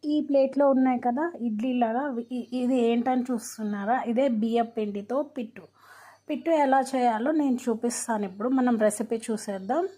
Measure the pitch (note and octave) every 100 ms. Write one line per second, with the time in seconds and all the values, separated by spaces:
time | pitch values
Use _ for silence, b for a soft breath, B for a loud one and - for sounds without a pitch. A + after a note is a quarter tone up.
0 | D4+ D4+ D4 C#4 C4+ C4+ C#4+ C4 C4 B3
1 | B3 B3 E4+ F4 A#3+ G#3+ B3+ B3 A3+ A#3
2 | D4 A#3 A#3+ B3+ A3+ B3 B3 C4 A#3 A#3
3 | A#3+ B3+ B3 A#3+ - - G#3+ G3+ G3+ B3+
4 | A#3 A#3 C#4 A3 A3+ A#3 A3+ A3+ G#3+ G3+
5 | G3+ B3+ D4 - A3 - D#3+ B B B
6 | B B _ D4+ E4 D#4+ C#4 C4+ B3+ C4
7 | B3 G#3+ B3+ D#4 C#4+ A#3+ - A3+ A#3+ A#3+
8 | - A3 G3+ F#3+ A#3 C4 B3 A#3 G#3+ G#3
9 | A3 A3+ A3+ G#3+ G#3+ G3 F#3+ C#4+ F#4+